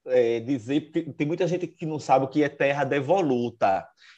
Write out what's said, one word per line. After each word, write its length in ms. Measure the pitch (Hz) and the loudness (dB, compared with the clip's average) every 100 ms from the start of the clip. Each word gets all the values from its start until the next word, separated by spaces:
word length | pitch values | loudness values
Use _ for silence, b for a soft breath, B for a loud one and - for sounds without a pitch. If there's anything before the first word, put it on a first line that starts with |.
é, 340 | 127 127 117 117 | 0 2 4 0
dizer, 500 | 117 135 110 147 156 | -2 -4 -2 -4 -2
porque 200 | 170 160 | -6 -6
tem 120 | - | -4
muita 220 | 147 170 175 | -4 -2 -2
gente 180 | 180 | -2
que 220 | 165 - 156 | -6 -8 -8
não 100 | 151 | -6
sabe 280 | - 135 | 2 2
o 20 | - | 2
que 160 | 151 | 0
é 60 | 143 | 0
terra 340 | - 139 143 | 0 0 0
devoluta. 1040 | 135 143 135 196 151 123 120 - 104 95 - _ b | 0 -2 0 0 2 0 -2 0 0 0 -4 _ b